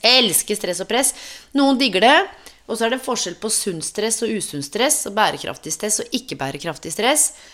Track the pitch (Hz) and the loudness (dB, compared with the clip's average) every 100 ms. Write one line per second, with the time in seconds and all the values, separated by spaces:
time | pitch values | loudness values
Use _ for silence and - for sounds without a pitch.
0 | 226 254 226 156 - 208 180 175 190 233 | 6 6 6 2 0 -4 -4 -4 -2 0
1 | 269 - - - - 277 277 262 269 190 | 0 -2 -12 -18 -4 2 4 4 2 4
2 | 226 311 392 - - - - 226 226 262 | 6 6 2 -6 -20 -16 -10 -2 -2 -2
3 | 262 240 180 175 220 - 208 165 - - | -4 -4 -4 -6 -4 -2 -4 -6 -6 -4
4 | 214 220 220 214 - 147 139 208 262 285 | -2 -2 -2 -4 -6 -8 -6 -2 0 0
5 | 220 202 185 147 - - 156 - 214 - | -2 0 0 0 -8 -10 -10 -6 -4 -4
6 | - 254 - 143 135 143 165 147 160 160 | -4 -6 -6 -8 -8 -8 -8 -10 -10 -2
7 | 226 302 - - - | 0 2 0 -4 -20